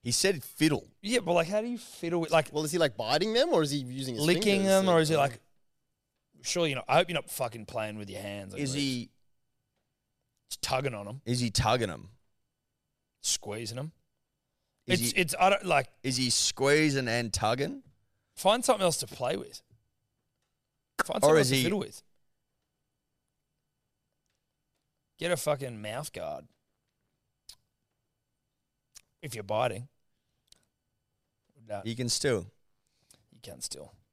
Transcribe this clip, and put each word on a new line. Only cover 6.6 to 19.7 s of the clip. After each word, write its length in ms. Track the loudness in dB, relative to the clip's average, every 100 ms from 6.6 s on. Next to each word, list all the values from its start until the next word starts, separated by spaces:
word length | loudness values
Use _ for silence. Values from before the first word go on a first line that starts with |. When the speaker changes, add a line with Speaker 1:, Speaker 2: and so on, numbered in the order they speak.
| 0
Speaker 2:
you're 60 | 0
not, 80 | 4
I 60 | 4
hope 120 | 4
you're 60 |
not 160 | -2 -4
fucking 360 | -6 -6 -6 -8
playing 320 | -6 -4 -6
with 120 | -10
your 100 | -10
hands. 320 | -10 -10 -10
on 60 | -6
Speaker 1:
Is 160 | -4
Speaker 2:
your 60 | -2
lips. 100 | -2
Speaker 1:
he 160 | -4 -8 _ _ _ _ _ _ _ _ _ _ _ _ _ _
Speaker 2:
Just 120 | -10
tugging 320 | -4 -2 -4
on 120 | -8 -10
'em. 140 | -12
Speaker 1:
Is 140 | -4 -2
he 120 | 0
tugging 380 | 2 2 2 0
'em? 180 | -6 -14 -20 _ _ _ _ _ _ _ _ _ _
Speaker 2:
Squeezing 580 | -6 -6 -6 -10 -8 -8
'em. 140 | -10 _ _ _ _ _ _ _ _ _ -2
Speaker 1:
Is 120 | 0
Speaker 2:
It's, 120 | 2
Speaker 1:
he 80 | 0
Speaker 2:
it's, 140 | 0 4
I 120 | 4
don't, 140 | 4 2
like 200 | 2 0 _
Speaker 1:
Is 140 | -4 0
he 140 | 0
squeezing 760 | 2 0 2 4 6 4 2 0
and 260 | 0 -2
tugging? 520 | 0 0 0 -2 -6 -14 _ _ _ _
Speaker 2:
Find 300 | -2 2 2
something 180 | 2 4
else 140 | 4 0
to 100 | -6
play 300 | -4 -4 -4
with. 260 | -8 -16 _